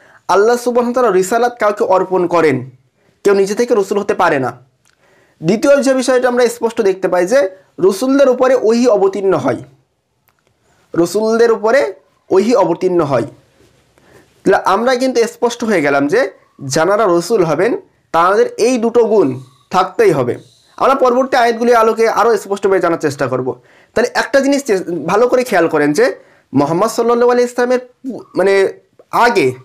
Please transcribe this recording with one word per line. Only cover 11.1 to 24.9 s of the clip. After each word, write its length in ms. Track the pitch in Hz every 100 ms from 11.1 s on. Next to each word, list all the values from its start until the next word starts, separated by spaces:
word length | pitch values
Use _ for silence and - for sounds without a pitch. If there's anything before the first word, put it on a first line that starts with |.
| 202 220 226 233
উপরে 420 | 220 214 262 247 - _ _ -
ওহী 240 | 185 214
অবতীর্ণ 480 | 247 175 170 185 175
হয়। 240 | 143 127 104 - _ _ _ _ _ _ _ _ _ _
তাহলে 140 | - 196 -
আমরা 300 | 208 240 247
কিন্তু 280 | 262 247 226
স্পষ্ট 360 | - 240 240
হয়ে 180 | 220 185
গেলাম 260 | 143 143 143
যে 240 | 208 381 - _ - 135
যারা 400 | 147 170 208 214
রসুল 360 | 170 170 226
হবেন 340 | 160 147 214 392 - _ _
তাদের 360 | 165 180 208 240
এই 300 | - 220 254
দুটো 260 | 233 233
গুণ 360 | 220 214 143 127 - _ -
থাকতেই 420 | 185 190 - 208
হবে। 400 | 143 120 - - _ _ -
আমরা 180 | 233 269
পরবর্তী 420 | 254 247 262 269
আয়াতগুলির 380 | 233 220 233 240
আলোকে 340 | 226 220 226
আরও 280 | 185 220 208
স্পষ্টভাবে 420 | 190 196 202 190
জানার 200 | 170 165
চেষ্টা 280 | 151 135 131
করব। 320 | 127 127 123 _ _ _
তাহলে 180 | - 240
একটা 260 | - 233 277
জিনিস 240 | 269 277
চে-, 440 | - 190 170